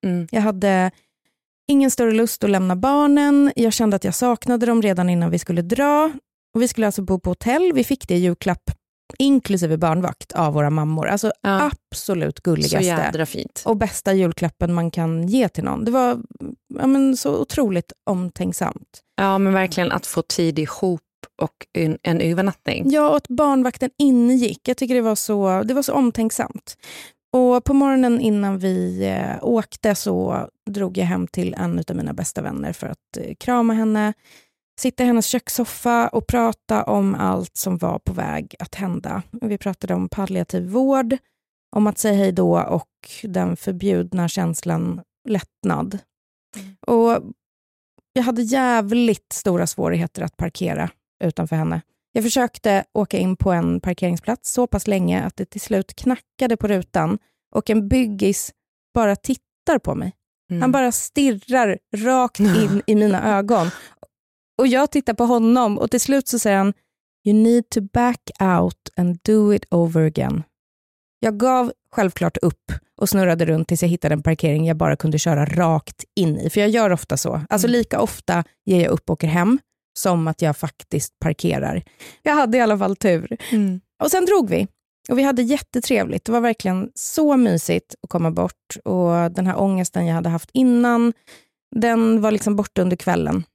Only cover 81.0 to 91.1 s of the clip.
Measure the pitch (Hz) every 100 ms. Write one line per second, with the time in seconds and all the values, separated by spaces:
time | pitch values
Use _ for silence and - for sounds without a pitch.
81 | - _ 160 156 - 131 135 151 - _
82 | - - - 302 254 247 233 208 196 196
83 | 208 170 - 226 - 220 202 185 _ _
84 | 294 370 359 392 220 175 196 _ _ _
85 | - 247 269 247 233 285 - 254 - 226
86 | 190 170 - 233 233 220 190 185 196 -
87 | - - 302 269 233 175 - 175 _ -
88 | - 175 165 165 180 - _ - - 185
89 | 175 170 170 175 185 - 196 190 175 185
90 | 175 165 170 165 - 254 254 240 240 233
91 | 233